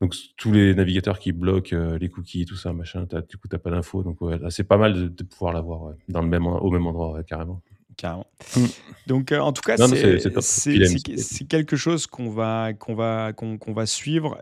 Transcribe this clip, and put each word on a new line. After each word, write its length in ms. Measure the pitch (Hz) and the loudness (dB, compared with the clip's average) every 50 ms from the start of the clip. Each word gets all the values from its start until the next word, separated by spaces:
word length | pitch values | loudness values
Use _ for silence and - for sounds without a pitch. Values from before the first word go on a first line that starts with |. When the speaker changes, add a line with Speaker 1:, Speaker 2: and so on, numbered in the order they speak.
Speaker 1:
Donc, 120 | 95 87 - | -2 -2 -2
s-, 220 | - - - _ | -6 -12 -16 _
tous 160 | - - 113 | -4 0 4
les 240 | 104 104 101 98 95 | 6 8 8 8 6
navigateurs 440 | 95 95 90 92 95 95 104 98 98 | 6 4 4 2 0 0 -2 -4 -2
qui 120 | - 95 | -4 -4
bloquent, 420 | 85 82 90 92 95 95 92 - 90 | -4 0 0 2 2 2 0 0 -2
euh, 240 | 85 82 82 82 80 | -2 0 -2 -2 -2
les 120 | 90 90 | -4 -6
cookies, 360 | - - 90 - - 90 85 | -6 -10 -12 -8 -6 -6 -6
tout 120 | 82 95 92 | -6 -8 -8
ça, 160 | - 90 87 | -8 -6 -6
machin, 320 | 85 82 82 - 90 87 | -6 -8 -8 -8 -8 -8
t'as, 160 | 87 - 82 | -6 -6 -8
du 160 | - - - - | -8 -10 -14 -18
coup, 100 | - 95 | -10 -8
t'as 120 | 95 82 | -8 -6
pas 120 | - 87 | -4 -4
d'infos. 320 | 85 87 85 - - 95 92 | -2 -2 -4 -4 -4 -6 -4
Donc, 160 | 87 82 - | -4 -6 -6
ouais, 180 | 87 85 82 82 | -4 -4 -4 -4
là, 120 | 85 85 | -6 -6
c'est 160 | 82 - 98 | -4 -4 2
pas 100 | - 101 | 4 6
mal 180 | 101 110 107 98 | 6 6 4 4
de, 140 | 90 90 87 | 2 -2 -4
de 160 | 85 - 90 | -4 -8 -12
pouvoir 300 | 92 - - 95 87 85 | -14 -8 -6 -4 -2 -2
l'avoir, 300 | 85 82 85 82 80 80 | -2 -4 -6 -8 -8 -10
ouais, 100 | 78 78 - _ - | -12 -14 -14 _ -4
dans 120 | 90 85 | -2 0
le 60 | 85 85 | 0 2
même 180 | 85 87 85 87 | 2 2 2 0
en-, 120 | 87 90 | 0 0
au 100 | 98 98 | 0 2
même 160 | 90 87 85 | 2 2 2
endroit, 280 | 85 82 85 85 80 78 | 0 -2 -2 -4 -4 -4
ouais, 100 | 78 80 | -6 -8
carrément. 380 | - 82 82 82 85 92 90 - _ - _ _ _ - - | -8 -8 -8 -8 -8 -10 -12 -14 _ -20 _ _ _ -14 -10
Speaker 2:
Carrément. 300 | - 87 82 85 98 - _ _ - - - | -8 -8 -8 -8 -12 -16 _ _ -18 -4 0
Speaker 1:
Mm. 100 | 123 123 120 - - - - - - _ - | 2 2 2 0 -6 -16 -20 -20 -14 _ -2
Speaker 2:
Donc, 240 | 131 131 135 - | -2 0 0 0
euh, 80 | 147 147 | 0 2
en 140 | 143 151 135 | 2 0 -2
tout 80 | - | -2
cas, 160 | - - 123 113 | 0 0 4 6
Speaker 1:
Non, 100 | 120 127 | 6 6
mais 80 | 127 | 6
Speaker 2:
c'est, 60 | - | 6
Speaker 1:
c'est, 180 | 113 104 92 - | 6 6 6 4
c'est 120 | - 98 | 2 0
top. 120 | 92 95 98 | 0 0 0
Speaker 2:
c'est, 300 | - - - - 143 147 | 0 0 0 0 2 4
Speaker 1:
Il 100 | - 95 | 6 6
a 20 | |
Speaker 2:
c'est 60 | 90 90 | 6 6
Speaker 1:
une 100 | 73 - | 2 -2
Speaker 2:
que-, 80 | - | -4
Speaker 1:
petite 80 | - - | -6 -6
Speaker 2:
c'est 260 | - - - - 143 | -6 -8 -8 -10 -4
quelque 300 | 143 - 160 156 - - | -2 0 0 0 0 -2
chose 320 | 139 - 165 170 160 - - | -2 0 0 -2 -2 -4 -6
qu'on 220 | - - 123 117 | -8 -8 -8 -6
va, 440 | 110 110 113 110 113 113 113 110 107 | -4 -2 -2 0 0 -2 -2 -4 -6
qu'on 220 | 104 - - 113 | -8 -8 -8 -4
va, 380 | 110 113 113 113 110 110 110 107 | -2 -2 -2 -2 -2 -4 -4 -6
qu'on, 240 | - 117 113 110 107 | -6 -8 -8 -8 -8
qu'on 160 | - - 107 | -8 -6 -4
va 120 | 110 113 | -4 -2
suivre, 540 | 110 - - - 143 156 160 156 147 - - | -2 -4 -6 -4 -2 -2 -2 -2 -2 -6 -8